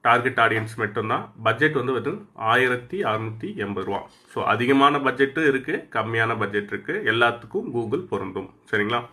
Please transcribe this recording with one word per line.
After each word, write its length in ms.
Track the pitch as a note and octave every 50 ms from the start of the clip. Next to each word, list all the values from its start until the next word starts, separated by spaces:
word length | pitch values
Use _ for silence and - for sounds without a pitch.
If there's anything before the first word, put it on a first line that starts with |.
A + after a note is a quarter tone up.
| -
டார்கெட் 400 | A#2+ A#2 B2 A#2+ C3 B2+ B2 A#2
ஆடியன்ஸ் 300 | A2+ A2 A2 G#2+ - - - A2
மட்டும்தான். 420 | G#2 G2+ A#2+ G#2+ A2 B2 D3 - - - - A2+ A2
பட்ஜெட் 320 | A2+ B2 D3+ D3+ D3+ C3+
வந்து 160 | A#2+ B2+ C3 A#2
வெறும் 240 | G#2+ C#3+ F#3 G#3+ - - _ - A2 A2
ஆயிரத்தி 480 | A#2 B2+ C3 B2 B2 B2 B2 - - G3 F3+ A#2
அறுநூத்தி 400 | G#2+ G#2+ A2 A2 A2 - - F#3+ G#3 - G#2
எண்பது 220 | G2+ G2+ G2 F#2+ F#2+
ரூபா. 140 | G2 F#2+ - - _ _ _ _
So 80 | - - - - G#2+
அதிகமான 440 | G#2+ B2 B2 C#3 C#3 C#3 C#3+ D3 C#3+ C3+ C3
பட்ஜெட்டும் 420 | B2+ C3 C#3 C3+ - D#3+ D#3+ D3
இருக்கு, 240 | C3 C3+ C3 - E3+ G#3+ - - - A#2
கம்மியான 400 | G#2+ A2 A2+ A2+ A2+ A2+ A2+ G#2+ G#2
பட்ஜெட் 280 | G2 G2+ G#2 G2+ - G#2+
இருக்கு, 220 | G2+ - - E3 G#3+ G#3+ A2 A2
எல்லாத்துக்கும் 540 | A#2 A#2 A#2 - A2 - - - G3+ A#3+ - A#2+ A#2+
Google 260 | A2+ G#2+ B2+ F3 - -
பொருந்தும், 380 | A2 G2 F#2+ F#2+ F#2 G2 F#2 - _ _ _ -
சரிங்களா? 300 | - G#2 G#2 G#2+ A#2+ A#2 A2+ -